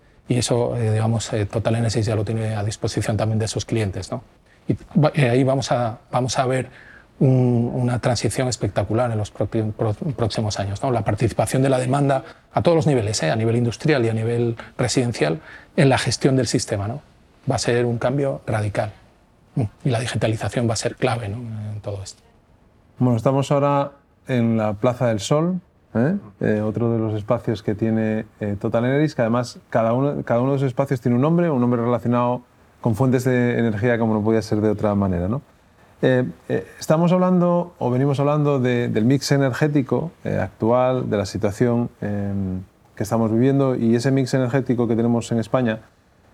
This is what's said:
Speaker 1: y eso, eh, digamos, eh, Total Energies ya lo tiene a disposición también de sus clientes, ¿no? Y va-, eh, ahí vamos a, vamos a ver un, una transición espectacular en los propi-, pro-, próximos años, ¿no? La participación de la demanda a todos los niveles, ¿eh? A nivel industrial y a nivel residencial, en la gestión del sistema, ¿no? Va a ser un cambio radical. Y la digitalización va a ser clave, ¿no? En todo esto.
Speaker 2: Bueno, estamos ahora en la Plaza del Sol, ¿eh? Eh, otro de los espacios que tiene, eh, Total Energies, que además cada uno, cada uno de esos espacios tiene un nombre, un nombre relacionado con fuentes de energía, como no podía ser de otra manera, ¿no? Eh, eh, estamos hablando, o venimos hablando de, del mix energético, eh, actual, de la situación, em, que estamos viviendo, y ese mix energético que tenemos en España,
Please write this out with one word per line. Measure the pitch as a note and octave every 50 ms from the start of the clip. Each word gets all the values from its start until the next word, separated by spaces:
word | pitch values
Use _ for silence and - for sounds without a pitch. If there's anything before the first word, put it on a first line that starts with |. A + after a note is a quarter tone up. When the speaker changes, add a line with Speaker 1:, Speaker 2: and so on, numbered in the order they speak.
| _ _ _ - _ -
Speaker 1:
y | B2
eso, | A#2+ A2 - B2+ A#2 A#2+ B2 B2
eh, | A#2+ A2+ A2
digamos, | G#2+ A2 A2+ A2+ A2+ G#2+ - - -
eh, | G#2+ G2+
Total | - - A2 G2+ A#2 A2+
Energies | A#2 A#2 G#2+ G2+ A#2+ G#2
ya | A#2 A2
lo | A2 G#2
tiene | A#2 A2+ A2+ A2 G#2+ A2
a | G#2 G2+
disposición | G#2+ - - - A2 - G#2+ G#2 - A2
también | G#2 A2 A2 A2 G#2+
de | A2 G2+
sus | - - -
clientes, | - A2+ A2+ G#2+ F#2+ - F#2 F2 -
¿no? | B2 A2+ - - _ _ _ _ _ _ - -
Y | B2 - - - -
va-, | - D3 D3 -
eh, | D3+ C3+ A#2
ahí | A#2+ C3+ C3+
vamos | C3 C3+ C3+ A2+ - C#3+
a, | A#2+ A#2+ A2 A2 - - -
vamos | C#3 B2 B2+ A#2+ - C#3+
a | B2+
ver | B2 C3 B2+ A#2+ - - - - - - - - _ _ -
un, | D3+ C3 C3 B2+ B2+ B2 A#2+ A#2 A#2+ B2+ -
una | B2+ B2 B2 B2 A#2
transición | - B2+ A#2+ - - A2+ - C#3+ B2+
espectacular | B2 - - - G2 - A2+ G2+ - G#2+ A#2 B2+ A#2
en | A2+
los | G#2+ G#2 - -
propi-, | - A2 - - A2+ G#2+ G#2+
pro-, | G2+ - A2+ G#2+ G#2
próximos | - - D#3 A#2 - A#2 G2+ - A#2+ A2 G#2 - -
años, | G2+ G2+ G2 -
¿no? | - C3+
La | A#2+ A2+ G2+
participación | B2+ G#2 - A#2+ G#2 - - C3 - - C3
de | C3+ C#3
la | C3
demanda | B2+ B2+ B2+ C3+ C#3+ C#3 C#3 C3+ C3 - - - - _ _
a | - A#2+
todos | - F3 E3
los | D#3 -
niveles, | D#3+ C#3 A#2+ G#2 G#2 G#2+ -
¿eh? | D#3+ D#3
A | C3
nivel | A2 A2+ A#2 A2+
industrial | A#2+ A#2+ A#2 - - - D#3 D3 B2 A#2
y | A2+
a | A2
nivel | A2+ A2 A#2 A#2 A#2+ A#2+ A#2 A#2 - - - -
residencial, | - B2+ A2+ - C#3 A#2+ A#2+ G#2+ - D3+ D3+ E3 D#3 - - - - - - -
en | - C#3 C3+
la | B2+
gestión | - - B2+ - - - C#3 C3
del | C3 A#2
sistema, | - - A#2 - - A2+ G2+ G2
¿no? | A2 B2+ D3 - _ _ _ _ _ _ _ - C3+
Va | C3
a | -
ser | - B2+ A#2+ A#2+ A#2+
un | A#2+ A#2+
cambio | A#2 C3+ B2+ C3+ C#3+ C#3 C3+ C#3 - -
radical. | - A2+ G#2+ G#2 G#2 - A#2 A2 G2+ - - - _ _ _ _ _ _ _ _ _ - C#3+ A2+ - - _ -
Y | C#3
la | A#2 A2
digitalización | B2 - - G#2 - A2 A2 - - - - B2+ A#2+
va | A2+ A2
a |
ser | - - - -
clave, | - C3+ B2+ A#2 A#2 G#2+ G2
¿no? | G#2 B2 A#2+ A2+ A2 G#2+ G#2+ G#2+ G#2+
En | G#2
todo | - G#2+ G2+ G2
esto. | F#2+ - - _ _ _ _ _ _ _ _ _ _ _ _ _ _ _ _
Speaker 2:
Bueno, | - B2+ B2 A#2+
estamos | A2+ A#2+ C#3 C3+ C#3 C3+ -
ahora | D3 C#3 C#3+ C#3+ C#3+ C#3 C#3 - - _ _ _ _ _ _
en | - C3 A#2+ A#2 A#2 A2+
la | A2+ G#2+ G#2+ G2+
Plaza | G#2 C3 B2+ A#2+ - B2+
del | A#2 A2 G2+
Sol, | - - D3 D3+ E3 F3+ F#3 F3 - _ _ _ _ _ -
¿eh? | A2 B2 D#3+ G3+ G3+ - - - -
Eh, | A#2+ A2 G#2+ G#2+
otro | G#2+ A2 G#2+ A2+ A#2+ A2+
de | A#2
los | A2+ A2 A2 G#2+
espacios | G#2+ G2+ - B2 G#2+ - B2+ A2 -
que | - A2+ G#2
tiene, | G#2 A2+ A2 A2 A2 A2 G#2+ G#2+ A2 A2 - _ -
eh, | G#2+ G2+ G2+ G2
Total | - A2 A2+ A#2 A#2+
Energies, | B2+ C#3 D3 D#3 D3+ -
que | -
además | A#2 A2 A#2 B2 A#2+ - - - - -
cada | - A#2+ A2+ A2+ A#2+
uno, | C3 C#3 D3 C#3+ - -
cada | - A#2 A#2+
uno | B2+ C3+
de | C#3
esos | C3+ C#3
espacios | C3 B2 - C#3 - C#3 -
tiene | - B2 A#2+
un | A#2+
nombre, | C#3 D#3+ E3+ E3+ F3 E3
un | C#3+ B2
nombre | B2 A#2+ B2 A#2
relacionado | A#2 B2 A#2+ A2+ - A#2+ B2 A#2+ B2 B2 B2 B2 - _ _ _ _ _ _ _
con | - A#2+ G#2+
fuentes | G2+ C3+ C3 B2+ B2+ A#2+
de | C3 B2+ B2 A#2+ A#2+ A#2+ A#2+
energía, | A#2 A#2 G#2 G2+ A#2+ B2 A#2 A2
como | A#2 A2 G#2+
no | G#2+ G#2
podía | A2 A2+ A2
ser | G#2 - G#2+ G#2+
de | G#2+ G#2+
otra | G#2 G#2 G#2 G#2 G2+
manera, | G2+ G2+ F#2+ F2+ E2+ F2+
¿no? | G2 A#2+ D3 - _ _ _ _ _ _ _ - - - -
Eh, | D#3 C3 B2+ B2+ B2+ - - - - -
eh, | B2+ - - - - -
estamos | - - D#3 D#3+ F3 E3 F#3
hablando, | F#3 F#3 F#3 F#3 F3 F3 F3 F3 F3 F3+ F3 - -
o | B2 B2
venimos | B2 B2+ C#3 C#3+ C3+ C#3
hablando | C#3 C#3+ D3+ D3+ D3 D3 C#3+ C3
de, | B2 B2+ B2 A#2+ A#2+ A#2
del | A2+ G#2+ G#2+
mix | B2 C#3+ C3 - -
energético, | C#3+ C#3 C3+ C3 B2 - D#3+ D3+ D3 C#3+ A#2 - B2 C3 D#3 F3 - _ -
eh, | - G2+
actual, | - G2 G#2 - - A2 A2 B2 B2+ B2+ B2+ B2+ B2+ A#2+ A2+
de | A2
la | G2+ G2
situación, | - - G2 - G2+ G2+ - B2 A#2+ A#2+ A#2+ A#2+ - - -
em, | A2 G#2 G#2 G2+ G2+ G2+ G2 G2 F#2+ F#2 F#2 F#2 F#2+ - _ _ _ _ _
que | - G#2
estamos | G2+ A2+ A2+ A2+ G#2
viviendo, | A2+ A2+ B2+ C#3 C#3 C#3 C#3 C3 B2+
y | - A#2 A2+ A#2
ese | A#2 A#2+ C3+
mix | C3+ C3+ B2+ - C#3
energético | C3 B2+ A#2+ - C3+ B2 - A#2+ A#2+ A#2+
que | A2 A#2
tenemos | A2+ A#2 A#2+ A#2 A#2 A2 -
en | A#2 A2+
España, | A2 - - C3 B2 A2 G#2+ - - _ _ _ _ _ _ _ _ _